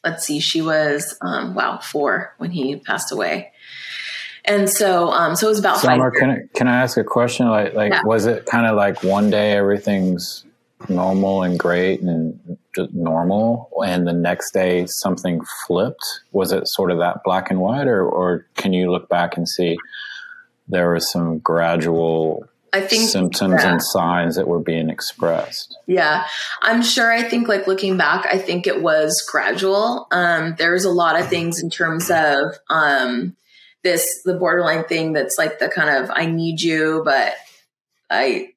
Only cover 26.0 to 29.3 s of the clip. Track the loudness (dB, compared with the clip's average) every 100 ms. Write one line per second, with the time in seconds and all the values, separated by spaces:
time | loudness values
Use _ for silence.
26 | 2 0 -2 -8 -8 -2 0 2 2 2
27 | 2 2 0 0 2 0 0 0 0 2
28 | 2 2 0 -2 -2 -2 -2 0 2 2
29 | 2 -2 -2